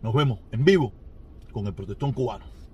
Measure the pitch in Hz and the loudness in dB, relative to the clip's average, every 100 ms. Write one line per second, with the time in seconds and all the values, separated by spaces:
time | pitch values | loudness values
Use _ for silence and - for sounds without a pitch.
0 | 113 120 143 107 - 110 151 190 123 - | 2 4 4 0 -4 4 6 6 4 -4
1 | - - - - - 113 101 92 95 98 | -18 -18 -18 -18 -12 -8 -6 -6 -8 -4
2 | 143 127 120 101 - - - | -2 0 -2 -4 -14 -18 -18